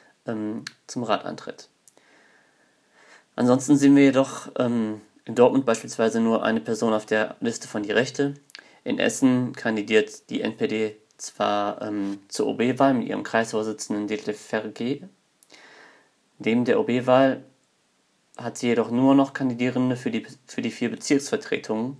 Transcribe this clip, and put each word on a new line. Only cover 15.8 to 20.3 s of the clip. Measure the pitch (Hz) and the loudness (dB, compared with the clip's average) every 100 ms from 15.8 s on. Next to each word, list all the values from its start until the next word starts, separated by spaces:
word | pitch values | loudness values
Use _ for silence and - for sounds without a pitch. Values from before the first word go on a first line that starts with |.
| - _ _ _ _ - | -20 _ _ _ _ -8
Neben | - 117 120 | -2 0 2
der | - | 2
O-B-Wahl | - 123 123 127 135 127 - _ _ _ _ _ _ _ _ - | 0 0 4 4 4 0 -8 _ _ _ _ _ _ _ _ -14
hat | 120 - | -12 -4
sie | 123 | 0
jedoch | 117 110 | 0 0
nur | 120 135 | 2 4
noch | 139 135 | 4 2
Kandidierende | - 135 117 123 123 127 127 | 0 -4 -2 -2 0 0 -2
für | 123 | -4
die, | 110 - | -6 -8